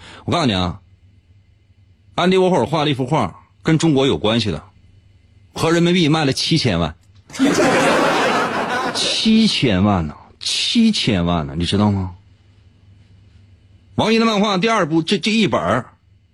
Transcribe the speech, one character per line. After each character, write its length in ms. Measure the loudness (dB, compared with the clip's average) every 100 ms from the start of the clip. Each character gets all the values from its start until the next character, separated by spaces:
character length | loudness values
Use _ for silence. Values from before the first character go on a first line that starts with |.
| -20 -16
我 80 | -6
告 80 | -2
诉 60 | 0
你 60 |
啊， 280 | -2 -4 -6 _ _ _ _ _ _ _ _ _ _ _ _ _
安 160 | -2 2
迪 80 | 4
沃 120 | 4
霍 60 | 2
尔 100 | 0
画 180 | 0
了 60 | -2
一 40 |
幅 120 | -2 -2
画， 380 | 0 -2 -6 _ _
跟 160 | 0 2
中 160 | 4
国 120 | 2 2
有 120 | 2
关 220 | 0 0
系 100 | -2
的， 140 | -6 -8 _ -20 -20 _ _ _ _ _
合 180 | -4 0
人 120 | 2
民 120 | 2
币 140 | 2 2
卖 160 | 2
了 80 | 0
七 260 | -2 0 0
千 220 | 0 0
万， 160 | -2 -6 _ -20 -14 -2 0 2 0 2 0 0 0 -2 -2 -2 -4 -6 -6 -6 -6
七 520 | -6 -4 -2 2 4 2
千 380 | 2 0 2
万 220 | 2 0 -2
呢， 100 | -8 -20 -14
七 500 | -8 -4 -2 2 2
千 360 | 2 0 0 0
万 200 | -2 -4
呢， 80 | -4
你 100 | -2
知 120 | 0
道 140 | 2
吗？ 220 | 0 -4 -10 _ _ _ _ _ _ -20 -20 -20 -20 -20 -20 -20 -20 _ -20 _
王 180 | -4 0
一 60 | 2
的 60 |
漫 160 | 2 0
画 180 | 0 0
第 100 | 0
二 200 | 0 0
部， 140 | 0
这， 160 | 0 -2
这 120 | 0
一 160 | 0 2
本 140 | 0
儿， 320 | 0 -2 -4 _ _ _ _